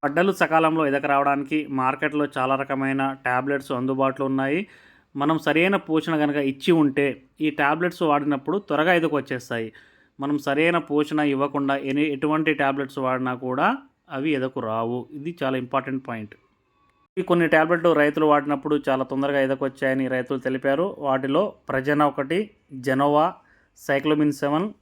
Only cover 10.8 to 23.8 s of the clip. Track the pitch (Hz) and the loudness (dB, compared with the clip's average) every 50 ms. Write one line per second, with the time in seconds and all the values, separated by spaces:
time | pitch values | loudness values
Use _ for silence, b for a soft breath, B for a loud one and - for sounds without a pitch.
10.8 | 170 - 147 147 151 147 156 151 151 147 139 135 139 143 135 147 139 135 139 139 | 0 0 0 0 0 0 0 0 0 0 2 0 0 0 0 -2 0 0 -2 -2
11.8 | 139 139 135 143 147 156 143 135 139 151 156 156 160 151 156 143 143 139 139 139 | -2 -2 0 0 0 0 -2 -2 0 0 0 2 2 0 2 2 2 0 0 0
12.8 | 139 135 - - 135 127 127 127 127 127 127 123 127 127 127 127 156 196 247 277 | -4 -6 -4 -4 -2 0 0 0 -2 -4 -4 -4 -4 -6 -2 0 2 0 0 0
13.8 | - _ _ _ _ _ 165 135 135 160 151 135 127 131 131 139 117 110 110 113 | -6 _ _ _ _ _ -10 -6 -2 -2 -2 0 -2 -4 -4 -4 -6 -4 -2 -2
14.8 | 113 117 120 123 117 - - 147 139 165 170 - 151 131 131 131 127 123 - 135 | -2 -2 -4 -6 -6 -10 -14 -12 -10 -10 -8 -4 -4 -2 -2 -2 -4 -2 -4 -4
15.8 | 127 135 131 131 131 - 120 113 107 104 - - _ _ _ _ _ _ _ _ | -2 -2 -6 -8 -6 -8 -10 -10 -10 -14 -16 -20 _ _ _ _ _ _ _ _
16.8 | _ _ _ _ _ _ _ - 180 - 180 175 170 156 147 160 156 160 175 170 | _ _ _ _ _ _ _ -8 0 2 2 4 4 4 6 4 4 4 2 2
17.8 | 160 175 160 147 147 147 147 160 156 151 147 147 139 147 147 135 135 151 151 147 | 4 4 4 6 4 2 2 2 4 4 4 4 4 0 -4 -4 -2 -2 -2 0
18.8 | 143 - 135 131 131 131 147 135 139 143 143 139 135 131 135 131 139 135 127 - | 0 0 0 0 0 -2 -2 -4 -2 0 2 2 2 2 0 -2 -2 -6 -4 -2
19.8 | - 135 131 131 135 127 127 127 127 123 143 131 127 131 131 131 131 139 139 143 | -2 0 0 0 -2 -2 -2 -4 -2 -4 -6 -4 -4 -4 -4 -2 0 0 0 0
20.8 | 170 202 - - 143 139 131 135 131 135 139 156 202 208 - _ _ _ 139 135 | 0 -2 -4 -6 -2 0 0 0 0 0 0 0 0 0 -4 _ _ _ -4 -4
21.8 | 131 139 147 143 151 147 139 - 143 135 160 180 214 208 _ _ _ _ 143 131 | 0 0 2 2 2 2 2 -2 -4 -2 -2 -4 -4 -6 _ _ _ _ -18 -8
22.8 | 127 139 131 131 139 143 147 147 156 175 180 - b b b b b b b _ | -2 -2 0 2 2 4 4 4 2 2 0 -6 b b b b b b b _